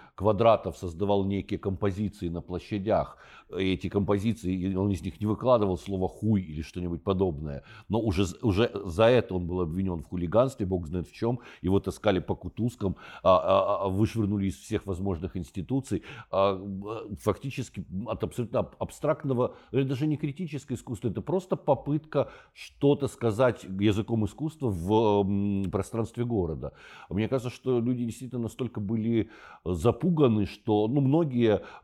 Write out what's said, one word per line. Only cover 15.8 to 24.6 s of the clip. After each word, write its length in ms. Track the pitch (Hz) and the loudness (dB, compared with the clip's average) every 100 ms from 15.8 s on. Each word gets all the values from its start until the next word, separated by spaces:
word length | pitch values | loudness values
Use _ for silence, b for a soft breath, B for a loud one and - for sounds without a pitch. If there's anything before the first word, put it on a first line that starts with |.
| 131 92 B B B | -2 -4 B B B
А, 280 | 92 98 95 | 2 2 2
э, 560 | 101 95 101 110 107 104 | -6 -8 -8 -10 -10 -4
фактически 640 | - 98 139 131 120 - 87 90 113 | -2 -2 -4 -8 -10 -10 -10 -8 -6
от 180 | 110 | -4
абсолютно 360 | 107 - 117 127 | -4 -4 -4 -2
аб-, 160 | 87 - | -4 -6
абстрактного, 760 | - - 147 147 143 123 123 B B | -10 -4 -4 -2 -2 0 0 B B
это 140 | 123 139 | -2 0
даже 180 | 135 156 | 0 -2
не 100 | 147 | -2
критическое 580 | 147 135 175 143 - 120 | -4 -6 -8 -8 -8 -8
искусство, 320 | - 117 120 | -8 -6 -4
это 120 | 98 | -4
просто 340 | 98 180 185 - | -2 -4 -2 -4
попытка 760 | - 135 - 151 147 147 123 B B | 0 0 0 -4 -2 -2 -2 B B
что-то 540 | - - - 139 143 131 | -20 -20 0 2 4 0
сказать 560 | - 117 104 127 113 | -2 -2 2 2 2
языком 600 | - 95 104 101 104 113 104 | -6 0 2 2 0 0 0
искусства 420 | - 156 151 | -2 -8 -4